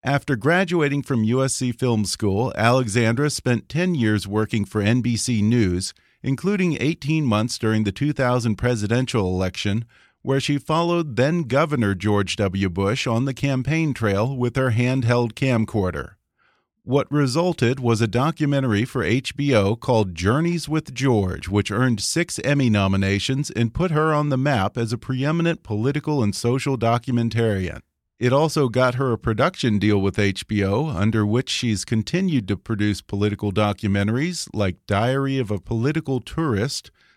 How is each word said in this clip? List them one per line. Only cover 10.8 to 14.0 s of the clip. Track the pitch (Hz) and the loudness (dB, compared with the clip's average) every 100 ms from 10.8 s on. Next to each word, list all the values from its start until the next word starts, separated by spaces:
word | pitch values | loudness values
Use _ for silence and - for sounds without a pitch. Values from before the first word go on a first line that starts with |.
| 170 170 160 110 | 0 0 -2 0
then | 135 175 | 0 0
Governor | 135 131 160 147 104 | 0 0 2 2 0
George | 95 101 104 95 - | 0 0 0 0 -2
W. | 101 95 95 | -2 0 -2
Bush | 85 98 113 - | 0 0 0 0
on | 117 135 | 0 -2
the | |
campaign | 127 143 131 127 160 160 | -2 -2 -2 0 0 0
trail | 123 | 0